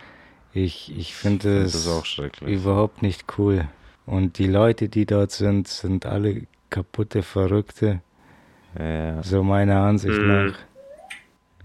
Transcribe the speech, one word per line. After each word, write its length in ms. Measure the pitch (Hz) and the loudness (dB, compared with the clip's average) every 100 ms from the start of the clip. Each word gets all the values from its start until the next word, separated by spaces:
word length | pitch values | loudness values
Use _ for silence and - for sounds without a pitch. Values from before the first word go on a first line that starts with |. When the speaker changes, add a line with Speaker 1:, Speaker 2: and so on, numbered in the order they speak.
| - - - _ _ | -20 -20 -20 _ _
Speaker 1:
Ich, 380 | 101 92 - - | -2 -2 -4 -14
ich 80 | 73 | -12
Speaker 2:
Ich 160 | 80 | -12
Speaker 1:
finde 260 | - 101 101 101 101 | -4 -2 0 2 2
Speaker 2:
find 40 | 95 | 2
Speaker 1:
es 60 | |
Speaker 2:
das 160 | 85 85 | 0 -2
auch 160 | 82 | -2
schrecklich. 480 | 80 - 71 - - 101 | -4 -8 -10 -8 -4 -2
Speaker 1:
überhaupt 420 | 98 98 107 - | 2 2 2 0
nicht 220 | 104 87 - - | -4 -4 -10 -2
cool. 280 | 101 95 76 - - _ | 2 2 0 -8 -20 _
Und 340 | - 95 95 - | -4 0 0 0
die 100 | 95 | 2
Leute, 400 | 98 113 110 104 | 4 4 4 -2
die 180 | 107 101 | 0 2
dort 240 | 101 101 | 2 0
sind, 380 | - 101 101 90 | 0 0 0 -2
sind 360 | - 92 95 - | -6 -2 -2 -2
alle 360 | 101 104 104 - _ - | -2 -2 -4 -10 _ -8
kaputte 520 | - 92 - 104 107 | -8 -6 -6 -4 -2
Verrückte. 800 | 90 98 95 101 104 - 107 95 - _ - - _ _ _ - | -4 0 2 2 0 -2 0 0 -6 _ -20 -20 _ _ _ -8
Speaker 2:
Ja. 440 | 80 80 80 80 | -6 -4 -4 -6
Speaker 1:
So 200 | 90 98 | -2 0
meiner 380 | 98 101 101 98 | 2 4 4 4
Ansicht 400 | 101 104 101 107 | 4 2 2 2
Speaker 3:
Mhm. 80 | 104 | 4
Speaker 1:
nach. 260 | 101 98 95 - - - - - - _ _ _ _ | 4 2 -4 -16 -20 -20 -20 -20 -20 _ _ _ _